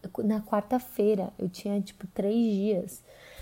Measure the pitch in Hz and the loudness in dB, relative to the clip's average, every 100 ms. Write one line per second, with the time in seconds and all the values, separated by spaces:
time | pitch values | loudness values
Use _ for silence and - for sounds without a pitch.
0 | 190 - 214 214 214 208 202 254 - - | -12 -4 0 0 0 -2 2 0 -2 0
1 | 208 214 185 - 190 185 202 202 196 - | 2 4 0 -4 -6 -4 -2 -2 -2 -8
2 | 180 - 196 226 226 202 202 190 190 - | -10 -2 2 4 4 2 2 0 -2 -8
3 | - - - - | -20 -20 -20 -18